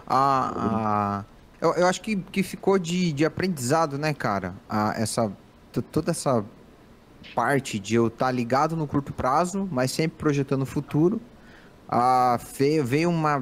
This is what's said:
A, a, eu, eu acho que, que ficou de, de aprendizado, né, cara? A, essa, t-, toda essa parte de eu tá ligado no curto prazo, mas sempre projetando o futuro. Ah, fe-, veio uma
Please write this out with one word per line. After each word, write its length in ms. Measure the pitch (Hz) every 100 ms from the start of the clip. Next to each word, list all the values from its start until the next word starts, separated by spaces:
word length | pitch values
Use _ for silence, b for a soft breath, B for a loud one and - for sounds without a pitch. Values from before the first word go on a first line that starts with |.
| -
A, 1120 | 131 139 135 123 - 117 113 110 104 101 101
a, 60 | 98 - - -
eu, 120 | 160 160
eu 120 | 180
acho 140 | 185
que, 140 | - 208
que 280 | 165 190
ficou 340 | 185 - - 196
de, 320 | 165 180 180
de 140 | 143 156
aprendizado, 720 | 151 180 160 120 160 165 139
né, 160 | 156
cara? 400 | 147 120 101 92 98 -
A, 240 | 110 107 -
essa, 320 | 110 - 110 95 - - -
t-, 100 | -
toda 300 | - 151 160
essa 320 | 165 147 123 101 - - - - - - - - -
parte 440 | 120 139 - 107
de 160 | 95 117
eu 140 | 117
tá 200 | - 127
ligado 440 | 127 117 127 156 165
no 120 | 151
curto 240 | 143 143
prazo, 540 | - 127 143 175 196 196
mas 200 | 131 127
sempre 260 | - 160 -
projetando 460 | 151 143 139 135
o 20 | 131
futuro. 560 | 151 143 147 170 226 - - B B B - -
Ah, 520 | 120 123 127 127 117
fe-, 400 | - - 139 156
veio 280 | 127 143 170
uma 300 | 170 156 143